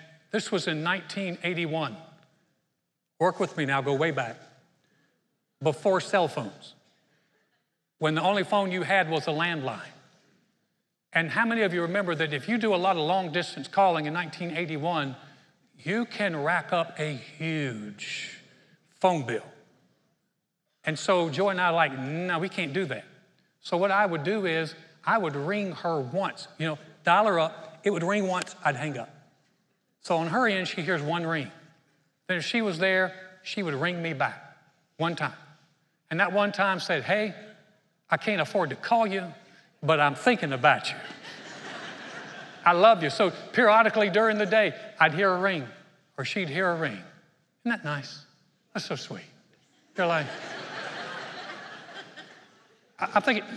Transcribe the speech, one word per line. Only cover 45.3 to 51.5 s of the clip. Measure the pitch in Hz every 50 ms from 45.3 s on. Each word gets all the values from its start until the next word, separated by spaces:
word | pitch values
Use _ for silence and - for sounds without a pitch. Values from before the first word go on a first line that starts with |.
a | 180 180
ring, | 190 196 185 151 127 113 - - - _ _ _ _ _ _ -
or | 127
she'd | - - 208 180 131
hear | 139 180 190 180
a | 170
ring. | 160 165 127 104 95 85 - - - _ _ _ _ _ _ _ _
Isn't | _ 240
that | 233 - -
nice? | 147 147 143 135 - - - - _ _ _ _ _ _ _ _ _ _
That's | - -
so | - 156
sweet. | 127 - - 110 90 - - - _ _ _ _ _ _ _ _ _ _ _ _
You're | - 180 170
like, | 170 156 147 123 - - - - - - - - - - - - - - - - - - - - - 359 - -